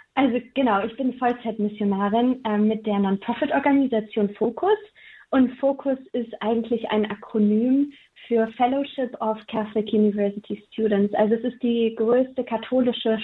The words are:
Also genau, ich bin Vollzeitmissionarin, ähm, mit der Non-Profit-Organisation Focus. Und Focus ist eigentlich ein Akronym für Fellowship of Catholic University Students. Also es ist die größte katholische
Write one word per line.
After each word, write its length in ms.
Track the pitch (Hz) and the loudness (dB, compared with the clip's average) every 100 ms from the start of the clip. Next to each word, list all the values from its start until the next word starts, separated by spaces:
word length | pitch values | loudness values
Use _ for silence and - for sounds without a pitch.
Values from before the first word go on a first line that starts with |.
| _ 262 | _ 0
Also 240 | 269 240 - 262 | 2 0 -4 0
genau, 280 | 254 196 | 2 2
ich 140 | 226 - | 0 -4
bin 160 | 262 - | -6 -2
Vollzeitmissionarin, 1200 | 240 240 220 214 208 208 202 196 202 226 247 254 | -2 -2 -4 -4 -4 -2 -2 0 0 2 2 0
ähm, 240 | 220 208 214 | -2 2 2
mit 180 | 220 214 | 0 -2
der 100 | 202 | 0
Non-Profit-Organisation 1400 | 196 196 - 220 294 277 285 277 269 220 220 220 202 | 0 0 -2 -2 -2 0 2 2 2 0 -2 -2 -2
Focus. 460 | 208 220 226 370 427 - - - - - | 0 -4 0 0 0 -2 -20 -20 -20 -2
Und 260 | 269 254 - | 2 2 2
Focus 400 | 269 277 277 262 - | -2 0 -2 -4 -4
ist 220 | 247 233 - | -6 -6 -4
eigentlich 480 | 214 233 226 220 - | -2 -2 0 -4 -2
ein 160 | 214 208 | -2 -2
Akronym 840 | 208 - 220 208 214 247 277 285 - _ _ - | -6 -4 2 2 4 4 2 0 -4 _ _ -2
für 200 | 233 226 - | 0 0 0
Fellowship 580 | 247 269 277 - 254 - | 0 0 -2 -4 -6 -4
of 160 | 220 220 - | -4 -4 -6
Catholic 480 | 226 214 214 214 | -6 -4 -4 0
University 720 | 220 214 208 202 202 - 208 - | 2 2 2 -2 -4 -8 -12 -10
Students. 420 | - 220 202 202 | -4 0 2 2
Also 220 | 202 214 226 | 2 2 0
es 80 | |
ist 180 | 240 247 | -2 -2
die 320 | 240 233 226 226 | 0 2 0 0
größte 480 | 220 247 262 262 247 | 2 2 0 -4 -6
katholische 720 | 226 226 254 247 233 226 220 | -6 -2 0 0 0 -2 -2